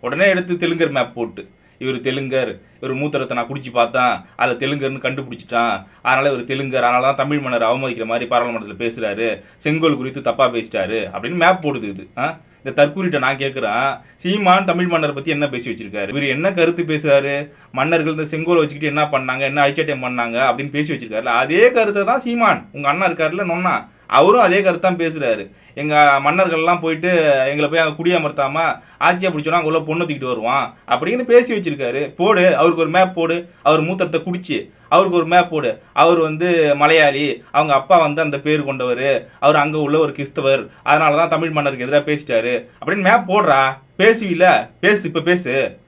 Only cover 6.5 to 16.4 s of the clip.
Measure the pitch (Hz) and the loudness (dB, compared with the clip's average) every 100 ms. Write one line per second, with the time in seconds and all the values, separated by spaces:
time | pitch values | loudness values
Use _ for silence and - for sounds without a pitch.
6.5 | 135 135 127 123 123 131 139 135 147 135 | -6 -4 0 2 2 0 0 -2 -2 -2
7.5 | 123 113 127 131 113 110 117 120 120 120 | 0 0 0 -2 -6 -4 -4 0 0 0
8.5 | 113 104 95 117 117 110 101 113 98 - | -6 -10 -6 -6 -4 -6 -4 -4 -4 -10
9.5 | _ 151 156 160 139 127 135 123 113 131 | _ -4 0 0 0 -4 -6 -4 0 0
10.5 | 120 113 110 95 110 92 98 120 175 170 | 0 -6 -4 -4 -4 -6 -8 -8 2 2
11.5 | 180 156 131 107 95 101 - 139 165 _ | 2 -2 -4 -8 -10 -14 -6 -6 -6 _
12.5 | _ 135 139 147 185 180 151 127 135 139 | _ -8 0 0 2 -4 -2 -2 -2 -4
13.5 | 131 113 110 135 127 - _ 180 208 190 | -4 -2 -2 -2 -4 -14 _ -4 0 4
14.5 | 185 185 175 180 165 151 139 147 147 143 | 4 2 -2 0 0 0 -4 -4 -2 -2
15.5 | 131 120 104 107 104 98 139 139 131 | -4 -8 -10 -10 -8 -6 -4 -2 0